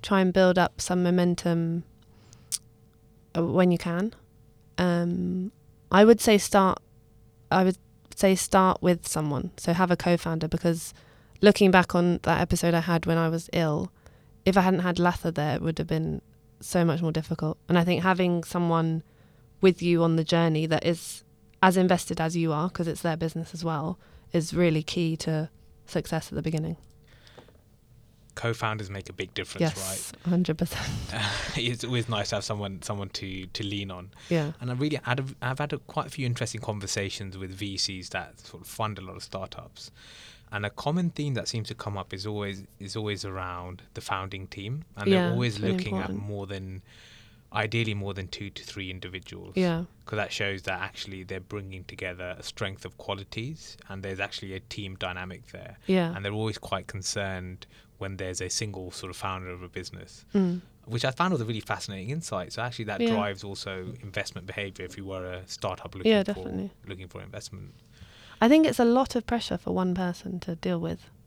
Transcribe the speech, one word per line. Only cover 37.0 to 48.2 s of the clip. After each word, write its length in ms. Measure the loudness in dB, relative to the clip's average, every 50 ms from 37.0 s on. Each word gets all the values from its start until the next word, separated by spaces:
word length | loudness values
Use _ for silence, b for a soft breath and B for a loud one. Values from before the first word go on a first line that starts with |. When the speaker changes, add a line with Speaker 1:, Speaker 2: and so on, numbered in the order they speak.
| -2 -4 -4 -6 -10 -10 -10
Speaker 2:
with 140 | -10 -10 -10
V 260 | -8 -8 -8 -6 -4
Cs 320 | -4 -4 -4 -4 -8 -10 -6
that 300 | -6 -6 -6 -8 -14 -20
sort 220 | -20 -20 -18 -18
of 40 | -16 -16
fund 300 | -4 -4 -4 -4 -2 -6
a 40 |
lot 140 | -10 -12 -12
of 60 | -14
startups. 680 | -14 -10 -8 -8 -8 -8 -10 -14 -16 -16 -18 -20 -20 -20 B B B B B B B B B B B B
And 140 | -6 -4 -4
a 60 | -4
common 400 | -6 -4 -2 0 0 2 0 0
theme 240 | -2 -2 -2 -2 -2
that 120 | -2 -2
seems 220 | -2 -4 -4 -6 -6
to 60 | -8
come 240 | -8 -8 -6 -6 -6
up 160 | -8 -8 -8
is 120 | -8 -6
always, 380 | -6 -4 -4 -4 -4 -6 -8 -12 -16 -16 -14
is 160 | -12 -8 -6
always 280 | -4 -4 -4 -4 -4 -6
around 560 | -8 -6 -6 -6 -6 -8 -8 -8 -10 -12 -14 -16 -14
the 80 | _ -12
founding 460 | -6 -4 -4 -4 -4 -6 -8 -10 -12
team. 380 | -12 -12 -10 -8 -8 -8 -8 -10 _ -12
And 160 | -4 2 4
they're 140 | 4 4 4
Speaker 1:
Yeah, 40 | 2
Speaker 2:
always 220 | 2 2 0 0 -2
Speaker 1:
it's 60 | 0
really 140 | -2 0 0
Speaker 2:
looking 200 | 0 -2 -2 -4
Speaker 1:
important. 240 | -4 -4 -4 -4 -6
Speaker 2:
at 40 | -6
more 200 | -6 -6 -6 -6
than, 360 | -8 -8 -8 -8 -10 -12 -12 b b b b b b b b b b b b b b
ideally 400 | -2 -2 -2 0 0 -2 0 0
more 220 | -2 -4 -4 -6 -6
than 140 | -8